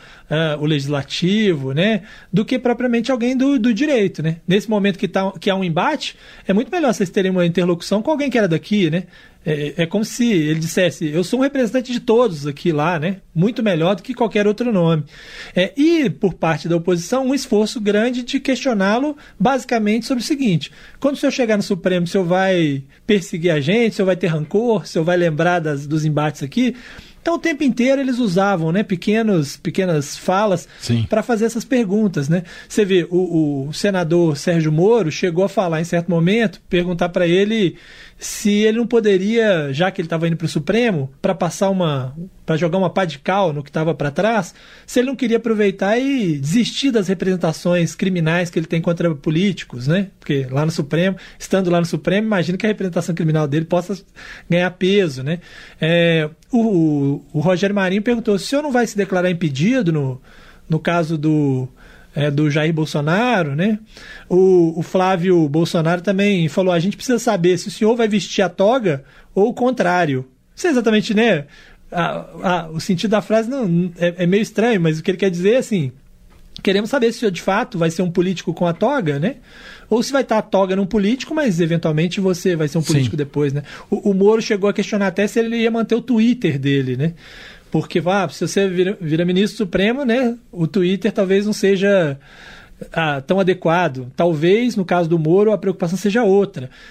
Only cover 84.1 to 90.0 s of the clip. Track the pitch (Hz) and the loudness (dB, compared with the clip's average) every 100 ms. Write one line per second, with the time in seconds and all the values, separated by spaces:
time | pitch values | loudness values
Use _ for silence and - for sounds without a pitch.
84.1 | 190 196 226 220 208 202 196 190 208 196 | 4 4 4 2 0 0 0 -2 0 0
85.1 | 185 208 233 226 233 226 226 226 226 240 | 0 0 0 -2 0 0 0 0 -2 0
86.1 | 226 226 247 170 139 139 139 131 127 160 | 2 2 2 0 0 0 0 0 -2 -2
87.1 | 170 - - - - - 160 156 180 170 | -4 -16 -20 -20 -20 -4 -4 0 -2 0
88.1 | 196 170 - 170 196 196 180 185 196 160 | 0 -2 -4 -4 0 0 2 0 -2 -2
89.1 | 160 175 185 208 - 190 180 202 254 | 0 2 2 0 -2 -4 0 0 0